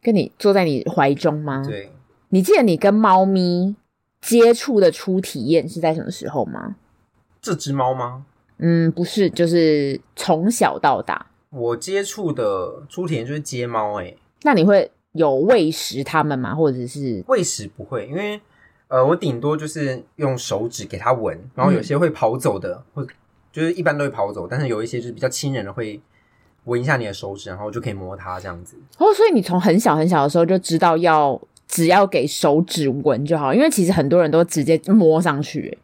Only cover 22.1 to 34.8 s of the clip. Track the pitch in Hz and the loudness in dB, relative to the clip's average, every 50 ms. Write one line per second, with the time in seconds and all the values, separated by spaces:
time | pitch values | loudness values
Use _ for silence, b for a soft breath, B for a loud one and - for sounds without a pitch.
22.1 | - - - 110 117 127 - 147 101 98 90 - 87 - - _ _ 151 139 - | 0 0 -2 -2 -2 0 -2 -2 -4 -2 -6 -8 -10 -10 -14 _ _ -12 -12 -12
23.1 | - _ _ _ _ _ _ _ _ 156 160 165 175 185 170 165 147 147 143 139 | -12 _ _ _ _ _ _ _ _ -4 -4 -4 -2 0 0 -2 0 0 -2 -4
24.1 | - 107 101 101 101 104 87 90 120 131 127 131 113 107 113 117 - 120 117 123 | -2 -4 -4 -4 -4 -8 -10 -6 -4 -4 -2 -2 -2 -4 -4 -6 -6 -8 -8 -8
25.1 | 117 110 - 131 123 - - 143 135 123 101 98 98 - 117 107 104 104 _ _ | -10 -4 -4 -4 -4 -4 -4 -4 -4 -4 -6 -8 -8 -8 -8 -8 -8 -12 _ _
26.1 | _ _ _ _ _ _ _ _ _ _ _ 120 120 120 120 143 147 127 117 104 | _ _ _ _ _ _ _ _ _ _ _ -4 -4 -2 0 0 -2 -2 -2 -6
27.1 | 98 - - 98 98 101 - 101 92 92 104 107 101 117 - 117 104 98 92 90 | -10 -10 -10 -10 -10 -10 -12 -14 -12 -10 -10 -8 -8 -8 -8 -8 -10 -10 -12 -14
28.1 | 95 95 90 92 92 92 90 95 87 85 90 - - - - _ _ _ 330 427 | -14 -14 -12 -12 -12 -12 -10 -12 -14 -14 -16 -20 -20 -20 -20 _ _ _ 4 4
29.1 | 415 392 427 453 359 233 180 - 180 180 175 214 165 196 - 214 151 156 156 180 | 4 6 4 4 4 2 0 2 -2 2 2 4 2 4 4 4 2 2 2 2
30.1 | 180 156 139 147 147 175 170 165 185 190 185 - 160 165 - 175 165 160 170 170 | 2 2 2 2 2 2 2 4 2 0 0 -2 0 2 2 2 2 4 2 4
31.1 | 160 156 147 143 127 - - _ _ _ _ _ - - 165 160 180 196 196 190 | 4 4 4 2 0 -2 -8 _ _ _ _ _ -2 0 2 4 6 4 4 4
32.1 | 190 160 127 151 - - - 160 143 156 175 175 - 165 151 139 131 143 135 151 | 2 -2 -2 -2 -4 0 2 4 4 4 2 0 -2 -2 -2 -2 -2 0 0 0
33.1 | 131 110 143 147 165 156 147 131 139 220 294 320 - - 180 165 185 170 147 139 | 0 0 0 -2 -2 0 0 2 2 4 4 2 2 2 2 2 2 2 2 4
34.1 | 160 180 175 151 151 165 170 170 - 160 139 135 165 156 | 4 2 2 4 4 2 2 2 0 -2 2 2 2 0